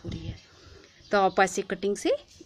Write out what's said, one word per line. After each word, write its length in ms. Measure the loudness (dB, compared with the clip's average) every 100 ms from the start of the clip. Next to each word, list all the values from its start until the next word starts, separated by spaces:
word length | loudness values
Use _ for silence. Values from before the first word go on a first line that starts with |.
| -12
हो 40 |
रही 180 | -10 -10
है। 260 | -12 -16 -20 -20 -20 -20 _ -2
तो 60 | 2
आप 220 | 2 4
ऐसे 220 | 2 0
cutting 340 | -6 -4 -4 -2
से 220 | -2 -2 -4 -18